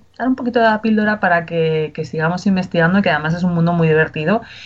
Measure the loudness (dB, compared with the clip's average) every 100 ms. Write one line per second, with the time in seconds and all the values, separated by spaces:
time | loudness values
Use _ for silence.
0 | _ -6 -4 -2 0 2 2 2 0 0
1 | 0 0 0 0 0 -2 0 0 -4 -6
2 | -8 -2 -2 0 0 0 0 0 2 2
3 | 2 0 -2 -2 0 0 0 2 2 2
4 | 0 -2 -2 -2 -4 -18